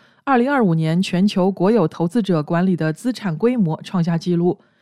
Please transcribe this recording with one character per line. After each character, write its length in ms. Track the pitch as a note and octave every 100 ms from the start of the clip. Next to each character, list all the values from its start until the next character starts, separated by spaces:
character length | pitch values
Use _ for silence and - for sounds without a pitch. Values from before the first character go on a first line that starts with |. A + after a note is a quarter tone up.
| _ _
二 120 | - B3+
零 160 | B3
二 100 | C#4+
五 120 | G#3
年 260 | E3 D#3+ E3+
全 260 | G3 F3+ G3+
球 240 | G3+ F3+
国 200 | F#3 F3+
有 180 | A#3 D#3+
投 180 | - E3+
资 140 | A#3+
者 220 | G3 E3
管 240 | D3 E3+ F#3
理 100 | E3+
的 160 | D#3
资 180 | D#3 B3
产 240 | A3 G3+
规 220 | D#3 A#3 B3+
模 240 | E3+ D#3
创 220 | - F#3
下 140 | E3 E3+
纪 180 | F3 E3+
录， 240 | F3 - _ _